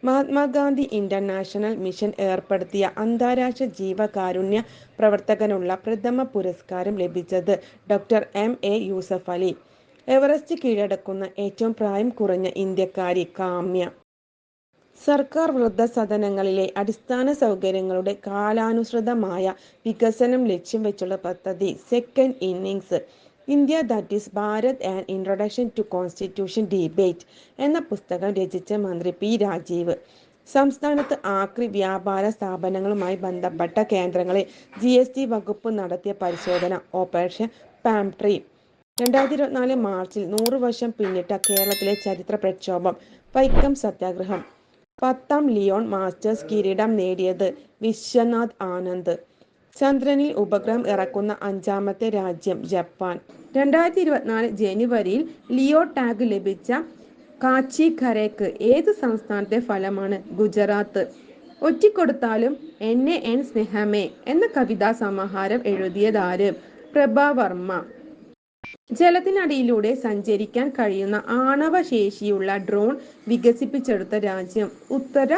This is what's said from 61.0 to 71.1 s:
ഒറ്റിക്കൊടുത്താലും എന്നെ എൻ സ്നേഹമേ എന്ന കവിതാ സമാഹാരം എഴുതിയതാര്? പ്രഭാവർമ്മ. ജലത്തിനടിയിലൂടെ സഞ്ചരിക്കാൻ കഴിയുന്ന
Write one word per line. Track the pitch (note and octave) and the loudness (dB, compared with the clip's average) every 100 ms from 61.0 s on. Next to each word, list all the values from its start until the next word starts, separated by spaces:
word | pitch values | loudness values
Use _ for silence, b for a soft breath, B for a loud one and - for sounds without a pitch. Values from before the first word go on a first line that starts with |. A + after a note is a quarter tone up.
| F3+ B B B - - | -4 B B B -20 -2
ഒറ്റിക്കൊടുത്താലും | D4+ E4 G#4 G#4 E4+ - A#3 A3 A#3 C#4+ - - | 0 6 4 6 0 2 0 0 0 -2 -12 -6
എന്നെ | G#3+ A#3+ C4+ E4+ | 0 2 2 0
എൻ | A3+ A#3+ | 0 -2
സ്നേഹമേ | A#3+ A3+ G#3+ G#3 G#3 G#3 F#3 - - | 0 -2 -2 0 0 0 0 -6 -2
എന്ന | D#4 A4+ | 2 2
കവിതാ | - A#3 G#3 G3+ | 2 0 2 0
സമാഹാരം | A#3 G#3 G3 G3 F#3+ G3 A#3 A#3+ | 2 -2 -2 -4 -4 -2 -2 0
എഴുതിയതാര്? | G3 F#3+ F3+ G#3+ G#3+ F3+ F#3 G3+ - B B B | -2 -2 2 2 2 0 2 0 0 B B B
പ്രഭാവർമ്മ. | D4 C#4 A3 C#4+ C4 G#3 F3+ F3+ F#3 - - - - - - _ _ - - _ | 2 4 6 4 4 0 -2 -4 -6 -6 -18 -20 -20 -20 -20 _ _ -20 -20 _
ജലത്തിനടിയിലൂടെ | A3+ F4 F4 F4+ G4 F4 C#4 A#3+ A#3 G#3+ | 4 6 6 2 0 0 2 2 2 2
സഞ്ചരിക്കാൻ | C4+ A#3+ G#3 G#3 G3+ G#3+ A#3+ C#4 | 0 -2 -2 0 -2 0 -2 -2
കഴിയുന്ന | - A3 G3 G3 | 0 0 0 -2